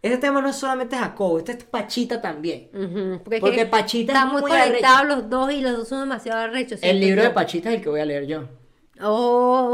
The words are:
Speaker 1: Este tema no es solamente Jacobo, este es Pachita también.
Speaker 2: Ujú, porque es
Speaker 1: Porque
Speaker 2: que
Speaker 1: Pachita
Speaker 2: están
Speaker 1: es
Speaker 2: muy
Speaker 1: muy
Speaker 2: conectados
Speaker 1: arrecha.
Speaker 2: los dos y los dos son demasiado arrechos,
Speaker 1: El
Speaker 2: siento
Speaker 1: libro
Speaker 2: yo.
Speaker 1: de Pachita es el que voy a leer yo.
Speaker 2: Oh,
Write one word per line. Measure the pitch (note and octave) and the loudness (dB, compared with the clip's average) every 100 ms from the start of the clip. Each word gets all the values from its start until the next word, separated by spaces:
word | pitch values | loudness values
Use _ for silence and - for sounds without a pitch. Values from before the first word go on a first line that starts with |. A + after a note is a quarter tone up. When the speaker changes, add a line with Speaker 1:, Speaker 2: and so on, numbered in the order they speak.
Speaker 1:
Este | A#3+ B3+ | 0 0
tema | C#4 C#4 | 2 2
no | C4+ | 0
es | C4+ | -4
solamente | C4+ C4 B3 B3+ | -4 -4 -4 -4
Jacobo, | G3+ - F#3+ E3 | -6 -2 0 0
este | E3 | -2
es | A#3+ | -12
Pachita | - A#3+ G#3 - A#3 A3+ | -8 -8 -6 -4 -4 -4
también. | F#3 D3+ D#3+ - - | -6 -6 -6 -8 -10
Speaker 2:
Ujú, | G3+ F3+ F3+ F#3+ F#3 | -10 -8 -4 -6 -6
porque | F#3+ A3+ | -4 0
es | |
Speaker 1:
Porque | G3+ A#3+ | 2 2
Speaker 2:
que | A3 | 2
Speaker 1:
Pachita | A3 F#3 A#3 A#3 | 0 0 -2 2
Speaker 2:
están | C4+ C4 | 2 2
Speaker 1:
es | |
Speaker 2:
muy | C#4+ | 0
Speaker 1:
muy | C#4+ | 2
Speaker 2:
conectados | E4 - A#3+ C4 C4 | 4 4 4 6 6
Speaker 1:
arrecha. | D4 C#4 | 6 0
Speaker 2:
los | G#3+ | -2
dos | B3+ C4+ | -2 0
y | C#4+ | 0
los | C4 A#3+ | -2 -2
dos | A3+ | -4
son | C4+ | -6
demasiado | C4+ B3 A#3 A3+ | -6 -6 -4 -4
arrechos, | A3+ B3 B3 | -4 -4 -6
Speaker 1:
El | G#3 | -2
Speaker 2:
siento | F3+ G3 F#3+ | 0 2 4
Speaker 1:
libro | F#3+ | 4
Speaker 2:
yo. | A#3 | 4
Speaker 1:
de | |
Pachita | G#3 E3+ E3+ F#3 | 2 -2 -2 -2
es | A3+ | -4
el | |
que | D#3 | -2
voy | D3+ | -2
a | D3+ | -2
leer | C#3+ C#3+ | -4 -6
yo. | D#3 C3 - _ _ _ _ | -8 -10 -18 _ _ _ _
Speaker 2:
Oh, | G#3 G#3+ A#3+ A#3+ B3 B3+ B3 | -2 0 2 4 4 4 2